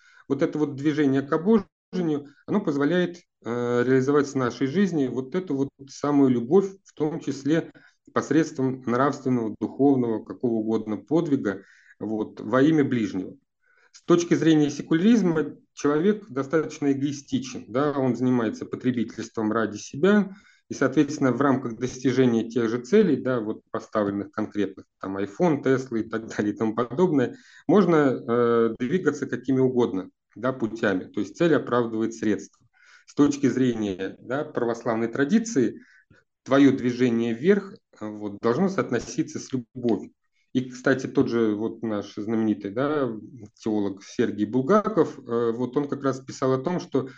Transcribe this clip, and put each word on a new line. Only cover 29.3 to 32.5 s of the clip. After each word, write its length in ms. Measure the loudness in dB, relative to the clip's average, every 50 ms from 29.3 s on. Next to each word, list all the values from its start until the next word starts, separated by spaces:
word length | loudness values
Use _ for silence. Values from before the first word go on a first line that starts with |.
| -6 -6 -2 0 2 2
угодно, 500 | 2 2 2 2 0 0 -2 -6 -8 -8 _ _ _ _ _
да, 180 | -6 -4 -4
путями. 520 | -2 -2 -6 -6 -4 -2 0 0 0 0 -4
То 160 | -6 -6 -6
есть 160 | -6 -6 -2
цель 180 | 0 2 2 2
оправдывает 600 | 2 2 0 0 0 0 0 -2 -2 -2 -4 -4
средства. 500 | -2 -2 -2 -2 -2 -4 -12